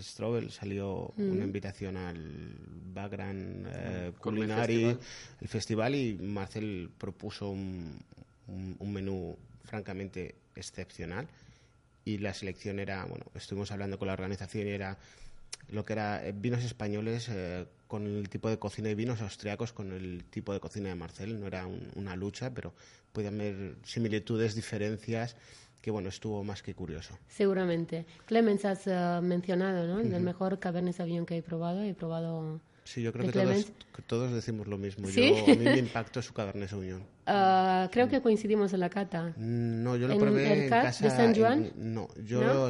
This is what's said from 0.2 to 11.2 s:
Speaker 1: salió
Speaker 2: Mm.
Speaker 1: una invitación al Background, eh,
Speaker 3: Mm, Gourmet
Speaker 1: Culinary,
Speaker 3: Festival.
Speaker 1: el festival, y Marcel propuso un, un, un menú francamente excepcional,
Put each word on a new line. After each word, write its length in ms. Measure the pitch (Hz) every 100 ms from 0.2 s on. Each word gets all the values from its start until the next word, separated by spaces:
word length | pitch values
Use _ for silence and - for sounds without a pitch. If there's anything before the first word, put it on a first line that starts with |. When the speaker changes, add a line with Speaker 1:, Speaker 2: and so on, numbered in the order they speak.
| 107 120 110
Speaker 1:
salió 600 | - 101 98 98 92 - 214
Speaker 2:
Mm. 160 | 202
Speaker 1:
una 120 | 185 -
invitación 500 | 98 98 - 98 95
al 580 | 90 85 78 76 80 - - 80 92
Background, 760 | 92 101 98 98 98 92 95 92
eh, 400 | 90 90 90 90
Speaker 3:
Mm, 80 | -
Gourmet 200 | 110 107
Speaker 1:
Culinary, 320 | 107 110 117 117
Speaker 3:
Festival. 240 | 117 123 - - - -
Speaker 1:
el 60 | 90
festival, 480 | 113 - 110 120 143
y 180 | 120 95
Marcel 760 | 95 101 98 110 107 92 87 -
propuso 520 | 98 - 104 - 101
un, 480 | 98 95 92 80 71 - - - _ -
un, 280 | 95 92 -
un 140 | 101
menú 440 | 98 98 95 85 82 - -
francamente 720 | - 107 - 95 98 92 87 - _ -
excepcional, 720 | - - 92 - 85 95